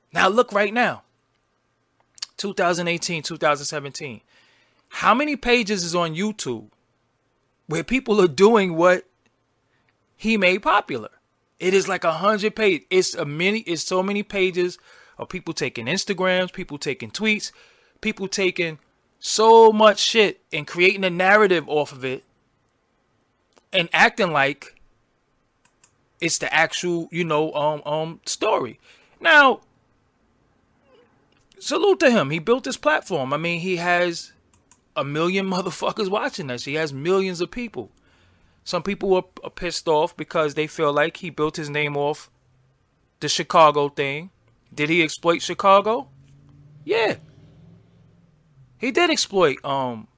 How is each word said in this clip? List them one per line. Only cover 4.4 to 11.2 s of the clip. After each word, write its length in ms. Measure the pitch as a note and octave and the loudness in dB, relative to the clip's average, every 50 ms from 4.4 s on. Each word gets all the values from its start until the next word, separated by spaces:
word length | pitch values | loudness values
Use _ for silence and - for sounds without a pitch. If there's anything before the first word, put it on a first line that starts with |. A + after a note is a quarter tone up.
| _ _ _ _ _ _ _ _ _ _ | _ _ _ _ _ _ _ _ _ _
How 240 | - - - F#3 G#3+ | -8 -2 2 2 2
many 220 | B3+ D4+ D4+ C#4+ | 2 2 -4 -4
pages 480 | - - B3 B3 B3 A3 F#3 G#3+ F#3 E3+ | -4 -2 0 0 0 0 -2 -4 -4 -4
is 100 | E3 E3+ | -4 -4
on 220 | F3 E3+ D#3+ D#3 | -2 -2 -4 -4
YouTube 540 | E3 G3+ G#3+ G#3+ - - C#3+ A#2+ G#2+ G#2+ G#2+ _ _ _ _ _ _ _ _ _ _ _ _ _ _ _ _ _ _ _ - | -4 -4 -6 -6 -6 -8 -8 -8 -10 -10 -18 _ _ _ _ _ _ _ _ _ _ _ _ _ _ _ _ _ _ _ -8
where 160 | D#3 E3 D#3+ | -6 -6 -4
people 380 | - A#3 C4 C4 A#3+ G#3 G#3+ | -2 -2 -2 0 0 2 4
are 60 | F#3 E3+ | 4 4
doing 480 | C3+ D3+ G3 A3 A#3 G#3+ F#3+ F3+ E3 | 4 6 6 6 6 6 2 2 0
what 300 | D#3+ F3 F3+ F3+ F3 - _ _ _ _ _ _ _ _ _ _ _ _ _ _ _ _ _ _ _ _ _ _ | 2 4 4 4 2 0 _ _ _ _ _ _ _ _ _ _ _ _ _ _ _ _ _ _ _ _ _ _
he 220 | - - A3 A3+ G#3 | -6 -2 0 0 2
made 220 | F#3+ F3+ F#3 G#3+ | 4 2 2 2
popular? 500 | - D#4 - - - - C#3 A2+ G#2+ - _ _ | 2 2 2 2 2 0 -8 -10 -10 -12 _ _